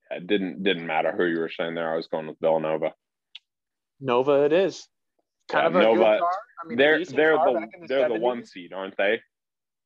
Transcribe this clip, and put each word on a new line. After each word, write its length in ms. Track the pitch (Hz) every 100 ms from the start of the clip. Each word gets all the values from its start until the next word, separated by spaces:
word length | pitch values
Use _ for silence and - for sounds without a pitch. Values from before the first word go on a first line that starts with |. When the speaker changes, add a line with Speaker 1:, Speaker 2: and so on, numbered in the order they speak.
| -
Speaker 1:
It 160 | - 90
didn't, 360 | 101 92 80
didn't 220 | 95 87 82
matter 240 | 80 80
who 140 | 98 90
you 140 | 82
were 100 | 80
saying 260 | - 85 82
there. 160 | 82
I 60 | 82
was 100 | 82
going 200 | 82 78
with 100 | -
Villanova. 540 | 80 80 78 80 78 - _ _ _ - _ _ _ _ _ _
Speaker 2:
Nova 460 | 135 120 135 143 147
it 80 |
is. 340 | 165 190 - - _ _ _ _ _ -
Kind 140 | 156
Speaker 1:
Yeah, 40 | 147
Speaker 2:
of 80 | 175
a 40 | 120 220
good 40 |
Speaker 1:
Nova, 180 | 220 214
Speaker 2:
car. 100 | 175 190 - -
I 40 | 165
mean, 100 | 117
a 40 |
Speaker 1:
they're, 160 | 143 156
Speaker 2:
decent 180 | 180 131
Speaker 1:
they're 180 | 156 151
Speaker 2:
car 180 | 165
Speaker 1:
the, 60 | 120
Speaker 2:
back 100 | 107
in 80 | -
the 60 | 165
Speaker 1:
they're 200 | 135 123
the 60 | 110
one 220 | 120 120
Speaker 2:
seventies. 140 | 113
Speaker 1:
seed, 220 | 92 87
aren't 220 | 90 95 -
they? 220 | 98 113 - _ _ _ _ _